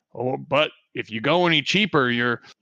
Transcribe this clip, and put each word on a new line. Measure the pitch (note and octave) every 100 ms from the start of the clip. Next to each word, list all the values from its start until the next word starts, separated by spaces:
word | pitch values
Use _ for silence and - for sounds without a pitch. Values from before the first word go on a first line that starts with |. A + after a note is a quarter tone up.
| _
Or, | - B2 C#3
but | C3+ C#3 D#3 - _
if | - -
you | G#2+
go | A#2 E3 F3
any | D#3
cheaper, | C#3 F#3+ G#3 D#3 B2
you're, | A#2+ A#2+ A#2 - -